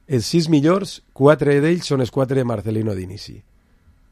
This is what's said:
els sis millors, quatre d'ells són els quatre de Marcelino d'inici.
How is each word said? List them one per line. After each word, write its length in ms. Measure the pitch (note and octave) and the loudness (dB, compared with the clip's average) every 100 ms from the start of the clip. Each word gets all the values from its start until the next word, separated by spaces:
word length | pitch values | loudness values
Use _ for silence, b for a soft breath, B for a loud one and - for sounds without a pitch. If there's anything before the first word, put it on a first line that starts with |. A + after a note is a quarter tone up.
| - | -4
els 140 | B2+ - | -4 0
sis 200 | E3+ D#3+ | 0 2
millors, 480 | D3+ D3+ F#3+ G3 - _ - | 2 4 0 -2 -14 _ 2
quatre 400 | C#3 D3+ C#3+ C#3+ | 4 4 2 2
d'ells 240 | D#3 F3 - | 2 0 -2
són 120 | C#3 | -2
els 80 | B2 | -2
quatre 220 | C#3 C3 C3+ | -2 -2 -2
de 80 | A#2+ | -2
Marcelino 480 | A2 G#2 A2 A2 | -4 -4 -4 -4
d'inici. 440 | F#2+ F#2 G2+ - A1+ - _ _ _ _ _ _ | -6 -8 -12 -16 -20 -20 _ _ _ _ _ _